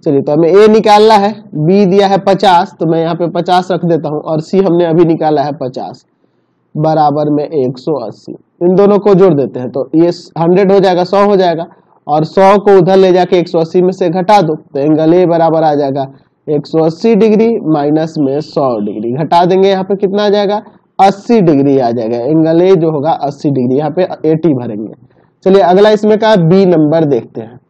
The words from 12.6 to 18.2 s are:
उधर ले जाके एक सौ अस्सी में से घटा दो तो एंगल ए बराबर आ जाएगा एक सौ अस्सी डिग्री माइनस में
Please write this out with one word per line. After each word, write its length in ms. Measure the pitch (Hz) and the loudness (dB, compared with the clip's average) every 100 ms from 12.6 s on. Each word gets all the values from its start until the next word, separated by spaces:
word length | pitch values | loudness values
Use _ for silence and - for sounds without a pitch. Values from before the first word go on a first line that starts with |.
| 202 196 | 4 4
उधर 200 | 175 196 | 4 2
ले 140 | 190 | 2
जाके 240 | 180 180 185 | 2 0 -2
एक 100 | 170 | -2
सौ 120 | 170 | -4
अस्सी 220 | 165 180 | -2 0
में 100 | 175 | -2
से 160 | 185 180 | -2 -4
घटा 300 | 180 180 208 | -2 2 2
दो 140 | 156 151 | 2 -4
तो 240 | _ 139 | _ -4
एंगल 340 | 147 151 160 | 0 0 2
ए 120 | 180 180 | 2 2
बराबर 360 | 165 165 160 | 0 0 0
आ 100 | 160 147 | 0 0
जाएगा 320 | 143 139 135 - _ _ - | -2 -4 -8 -14 _ _ -6
एक 200 | 147 151 | -6 -2
सौ 120 | 160 | -2
अस्सी 340 | 160 165 226 220 | -2 0 0 2
डिग्री 320 | 220 208 226 226 156 | 2 2 0 -2 -2
माइनस 460 | 156 143 156 160 | -2 0 -2 -4
में 200 | 160 | -4